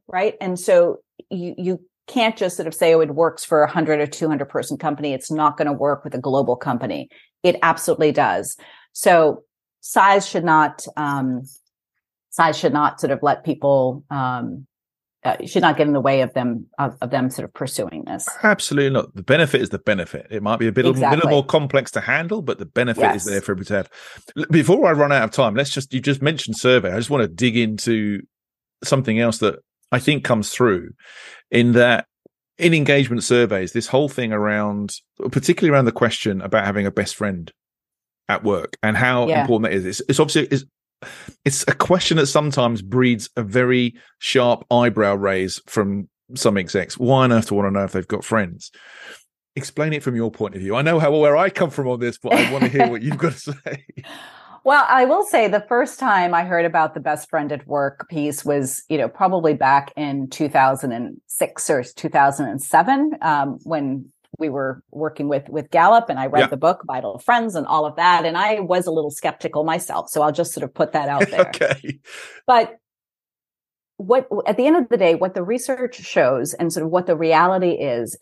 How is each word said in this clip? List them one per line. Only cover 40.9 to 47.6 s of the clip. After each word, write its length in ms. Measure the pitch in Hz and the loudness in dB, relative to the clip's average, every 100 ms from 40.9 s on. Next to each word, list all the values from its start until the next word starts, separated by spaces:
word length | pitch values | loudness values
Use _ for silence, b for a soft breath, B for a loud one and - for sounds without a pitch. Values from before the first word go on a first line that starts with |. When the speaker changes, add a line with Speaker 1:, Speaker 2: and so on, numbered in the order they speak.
| _ B B B - | _ B B B -6
Speaker 2:
it's 200 | 139 - - | -4 -2 -2
a 60 | |
question 440 | - - 180 - 160 | -2 2 2 2 2
that 100 | 139 | 2
sometimes 560 | 151 151 131 120 113 | 2 0 0 0 -2
breeds 480 | 95 127 127 113 - 120 | -2 2 2 0 -4 -8
a 60 | |
very 540 | 104 123 127 123 120 b b b | -2 0 2 2 0 b b b
sharp 440 | - 131 120 113 - | 0 2 2 0 2
eyebrow 460 | 120 120 104 101 101 | 2 2 2 0 0
raise 440 | 98 95 92 - - | 0 -2 -4 -8 -6
from 420 | 113 101 101 92 _ _ 127 | -2 -2 -4 -8 _ _ -2
some 200 | 117 98 | 0 0
execs. 440 | 87 98 87 - | -2 -4 -4 -2
Why 240 | 123 135 | 2 4
on 80 | 127 | 4
earth 180 | 113 110 | 2 2
do 60 | |
I 20 | |
wanna 140 | 101 | 0